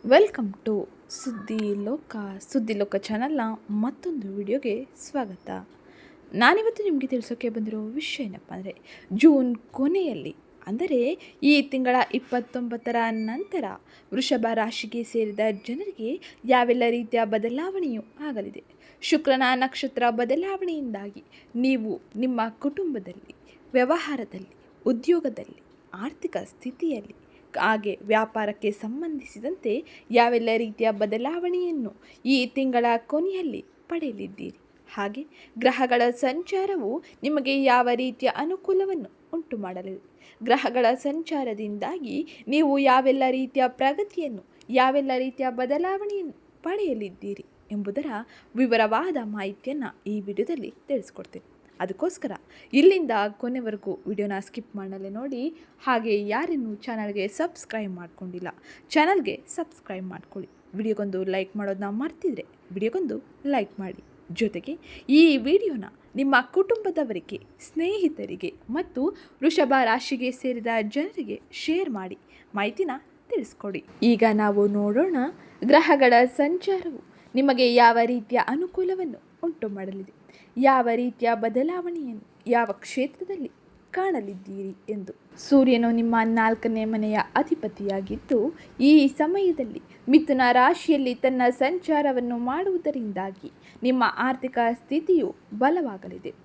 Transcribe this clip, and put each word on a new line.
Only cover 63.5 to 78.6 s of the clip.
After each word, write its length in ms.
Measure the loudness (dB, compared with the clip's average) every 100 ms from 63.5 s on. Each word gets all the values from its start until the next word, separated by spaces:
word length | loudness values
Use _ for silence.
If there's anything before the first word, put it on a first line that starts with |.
ಲೈಕ್ 200 | -2 -2 -8
ಮಾಡಿ. 180 | -12 -12 -20 -20 -14 -4
ಜೊತೆಗೆ 340 | -4 -4 -10 -14 -14 -16 4 8
ಈ 40 | 8 6 2
ವಿಡಿಯೋನ 360 | 2 2 -6 -10 -18 _ -2
ನಿಮ್ಮ 140 | 2 2 2 0
ಕುಟುಂಬದವರಿಗೆ, 840 | 0 0 0 -2 -4 -6 -8 -14 -14 -18 -10
ಸ್ನೇಹಿತರಿಗೆ 840 | -4 -2 0 0 -2 -10 -8 -10 -10 -8 -6
ಮತ್ತು 240 | -6 -4 -4 -4 -20 _
ವೃಷಭ 320 | 0 2 4 4 4
ರಾಶಿಗೆ 420 | 0 -2 -4 -4 -4
ಸೇರಿದ 320 | -6 -4 -2 -2 -2 -4
ಜನರಿಗೆ 420 | -6 -8 -10 -10 -12 -8
ಶೇರ್ 280 | -2 -2 -2 -6
ಮಾಡಿ 200 | -8 -12 _ -20 _ -4
ಮಾಹಿತಿನ 320 | -4 -2 -4 -4 _ _ _
ತಿಳಿಸ್ಕೊಡಿ. 520 | -6 -6 -10 -10 -10 -12 0 2
ಈಗ 120 | 6 4 4
ನಾವು 200 | 2 4 2 2
ನೋಡೋಣ, 360 | 0 2 0 0 -2 -6 -20 -6 6
ಗ್ರಹಗಳ 420 | 6 6 6 8 6 4 2
ಸಂಚಾರವು 600 | 0 0 -2 -2 -4 -12 -18 -20 -4
ನಿಮಗೆ 340 | 0 2 4 6 8
ಯಾವ 140 | 8 6 2 0
ರೀತಿಯ 240 | 0 0 0
ಅನುಕೂಲವನ್ನು 640 | -2